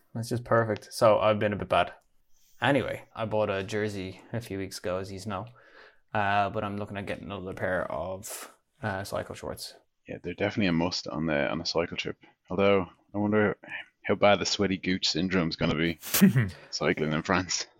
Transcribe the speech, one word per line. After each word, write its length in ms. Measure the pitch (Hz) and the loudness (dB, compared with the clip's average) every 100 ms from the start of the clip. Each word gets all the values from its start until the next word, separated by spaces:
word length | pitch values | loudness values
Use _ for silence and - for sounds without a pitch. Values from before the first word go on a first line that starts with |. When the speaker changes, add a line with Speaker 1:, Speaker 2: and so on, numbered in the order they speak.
| _ | _
Speaker 1:
It's 140 | 120 117 | -10 -6
just 160 | 120 | -4
perfect. 480 | 123 113 113 104 - | 2 2 2 -2 -6
So 260 | - 117 104 | 2 6 6
I've 200 | 107 107 | 4 2
been 140 | 107 | 2
a 40 | 101 | -2
bit 120 | 92 | 0
bad. 240 | 90 90 - _ _ _ - _ - | 2 2 -2 _ _ _ -20 _ -4
Anyway, 400 | 117 143 104 - - | 0 2 0 -6 -10
I 100 | - 113 | -8 -4
bought 240 | 107 104 | 0 0
a 120 | 95 | -2
jersey 560 | 98 107 107 101 95 92 - | -4 -4 -4 -4 -10 -12 -10
a 80 | 117 | -10
few 180 | - 98 | -6 -6
weeks 200 | 95 - | -8 -8
ago, 200 | - 90 | -6 -4
as 120 | 98 | -6
you 80 | 95 95 | -10 -8
know. 200 | 95 113 - - - - _ _ | -8 -8 -14 -20 -20 -20 _ _
Uh, 360 | 110 101 101 98 | -2 0 2 2
but 120 | 104 | 0
I'm 140 | 104 101 | -4 -6
looking 200 | 104 101 | -8 -8
at 100 | 101 | -8
getting 180 | - | -8
another 280 | - 98 92 | -8 -10 -10
pair 360 | 92 92 92 - | -6 -2 -2 -2
of, 640 | 65 87 95 104 - - - _ _ | -4 -6 -8 -10 -12 -14 -20 _ _
uh, 200 | 113 95 | -6 -4
cycle 320 | 101 - - | -4 -6 -6
shorts. 400 | - - - - - _ _ - | -8 -10 -10 -12 -16 _ _ -14
Speaker 2:
Yeah, 120 | - | -12
they're 120 | 85 | -8
definitely 340 | 90 101 110 98 | -2 -2 2 2
a 40 | |
must 360 | 82 85 - - | 4 2 -2 -6
on 180 | 69 80 | -4 0
the, 220 | 73 69 | 2 2
on 100 | 58 | -2
a 60 | 82 | -2
cycle 300 | 82 85 - | -2 -2 -4
trip. 200 | - - - _ - | -8 -8 -16 _ -6
Although, 400 | 92 98 101 90 - _ | 2 4 4 2 -8 _
I 60 | 101 | -4
wonder 380 | 104 107 104 - - - - _ | 0 4 2 0 -8 -12 -14 _
how 100 | - | -2
bad 240 | 101 104 98 | 4 6 6
the 80 | 87 | 4
sweaty 300 | - 101 92 | 0 0 0
gooch 320 | - 92 - | -2 0 0
syndrome's 480 | 78 92 92 82 - | 0 0 2 0 0
gonna 180 | 82 | 0
be 240 | 76 85 85 | 2 0 -2
Speaker 3:
<laughs> 680 | - - 190 127 104 - - | -2 6 6 6 0 -4 -12
Speaker 2:
cycling 420 | - 76 87 78 | -4 0 0 0
in 100 | 78 | -2
France. 440 | - 90 90 - - _ | 0 0 0 -4 -8 _